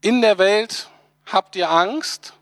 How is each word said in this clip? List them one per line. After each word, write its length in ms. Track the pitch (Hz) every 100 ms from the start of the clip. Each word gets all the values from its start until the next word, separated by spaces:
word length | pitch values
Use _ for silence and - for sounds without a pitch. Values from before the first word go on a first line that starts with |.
In 200 | - 247
der 160 | 226 196
Welt 500 | 190 208 226 - - _ _ _ -
habt 240 | 190 - 190
ihr 120 | 170
Angst 640 | 165 180 285 - - - _